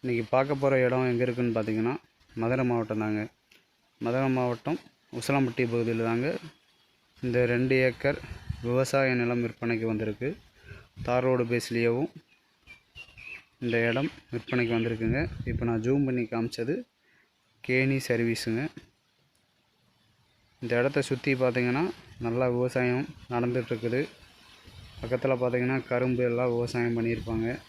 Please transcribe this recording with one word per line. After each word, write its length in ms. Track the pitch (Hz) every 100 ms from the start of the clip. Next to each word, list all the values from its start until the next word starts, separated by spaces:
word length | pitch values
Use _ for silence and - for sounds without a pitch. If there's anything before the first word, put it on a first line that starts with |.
இன்னைக்கு 220 | 131 120 110
பார்க்க 220 | 131 135 143
போற 120 | 139 135 127
இடம் 200 | 127 127
எங்க 120 | 120 123
இருக்குன்னு 280 | 120 120 113
பார்த்தீங்கன்னா, 380 | 110 110 113 139 _ _ _ -
மதுரை 220 | 113 127 127
மாவட்டம் 320 | 120 110 110
தாங்க. 180 | 110 107 107 _ _ - _ _ _ _ 117
மதுரை 220 | 123 135 127
மாவட்டம் 420 | 123 117 - 165 - _ _ 123
உசிலம்பட்டி 440 | - 139 127 117 120
பகுதியில 340 | 117 113 113 117
தாங்க 180 | 117 135 - 156 - _ _ _ _ _ _ 127
இந்த 200 | 120 123
ரெண்டு 220 | 120 127 131 131
ஏக்கர் 320 | 120 139 143 - - - - 117
விவசாய 480 | 123 131 139 131 123
நிலம் 220 | 120 123 120
விற்பனைக்கு 400 | - 117 117 113
வந்திருக்கு. 380 | 107 110 104 131 196 - _ - - - - -
தார் 180 | 123 127
ரோடு 180 | 127 117
பேஸ்லேயேவும் 600 | 120 - 117 117 120 151 - _ _ _ _ - - _ - - - - - _ _ 123
இந்த 100 | 117 117
இடம் 200 | 120 147 - _
விற்பனைக்கு 420 | 120 - 127 117 117
வந்திருக்குங்க. 440 | 113 110 113 127 170 - -
இப்போ 140 | 113 117
நான் 120 | 113 113
ஜூம் 200 | 139 135
பண்ணி 160 | 123 117
காமிச்சது 420 | 117 117 - 120 190 247 _ _ _ _ _ _ _ -
கேணி 320 | 127 135 135 -
சர்வீஸுங்க. 540 | 117 117 117 - 113 151 - - _ _ _ _ _ _ _ _ _ _ _ _ _ _ _ _ _
இந்த 100 | 120 120
இடத்த 260 | 127 143 131
சுத்தி 220 | 131 - 131
பார்த்தீங்கன்னா, 420 | 127 123 123 131 180 - - - 113
நல்லா 200 | 117 127 120
விவசாயம் 500 | 123 127 123 123 151 - - 123
நடந்துட்டுருக்குது. 640 | 123 123 117 117 117 123 156 - - - - - - - - -
பக்கத்துல 360 | 117 123 135 127
பார்த்தீங்கன்னா, 360 | 123 123 123 135 123
கரும்பு 320 | 123 127 123 123
எல்லாம் 220 | 120 127 117
விவசாயம் 420 | 120 123 120 117
பண்ணியிருப்பாங்க. 480 | 117 113 107 110 113 139